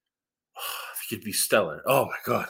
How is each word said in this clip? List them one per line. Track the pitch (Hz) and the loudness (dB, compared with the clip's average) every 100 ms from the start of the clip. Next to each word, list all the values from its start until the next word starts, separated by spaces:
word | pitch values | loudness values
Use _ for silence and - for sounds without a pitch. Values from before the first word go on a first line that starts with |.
| _ _ _ _ _ | _ _ _ _ _
<sighs> | - | -10
I | - - - - - | -8 -8 -10 -10 -6
think | 101 | -6
it'd | |
be | 107 | -2
stellar. | 92 - 117 85 76 - | -2 4 4 4 0 2
Oh | 135 113 | 4 4
my | - | -2
God! | - 107 | -2 -2